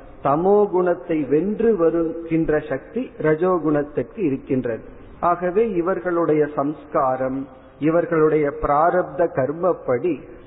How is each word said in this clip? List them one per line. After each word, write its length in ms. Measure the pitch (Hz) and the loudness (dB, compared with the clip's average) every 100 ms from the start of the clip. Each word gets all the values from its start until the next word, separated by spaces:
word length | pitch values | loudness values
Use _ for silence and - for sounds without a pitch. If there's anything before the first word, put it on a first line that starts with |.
| - - | -20 -6
தமோ 360 | 127 147 185 208 202 | -2 2 4 4 4
குணத்தை 500 | 175 180 175 - 156 131 | 2 0 0 -2 -2 0
வென்று 440 | 147 190 208 226 202 | 0 0 0 2 4
வருகின்ற 840 | 165 170 160 - - 160 156 151 | 2 2 -2 -4 -2 -2 2 0
சக்தி 400 | 151 135 - 233 262 - | -2 -8 -6 -8 -8 -4
ரஜோகுணத்திற்கு 1000 | 151 156 185 180 151 147 143 - 123 - | 0 2 2 2 2 0 -2 -4 -6 -2
இருக்கின்றது. 640 | 165 131 - 131 120 110 - - - - | -2 -2 -2 -4 -2 -6 -8 -20 -20 -4
ஆகவே 420 | 175 175 180 180 233 | -2 0 0 0 0
இவர்களுடைய 680 | 180 165 180 175 170 160 151 147 | 0 -2 -2 -2 -2 2 2 0
சம்ஸ்காரம், 880 | 147 143 151 - 160 131 127 131 135 139 - - - | 0 -4 -4 -4 -2 0 0 -4 -4 -10 -16 -20 -4
இவர்களுடைய 680 | 147 165 165 165 156 156 143 - | 0 2 2 2 4 4 0 -2
பிராரப்த 680 | 143 143 170 180 160 - 170 | 0 2 4 2 -2 -2 -2
கர்மப்படி 800 | - 131 160 180 160 - 123 170 135 - - | 0 -2 0 -2 -2 -2 -2 0 -4 -8 -20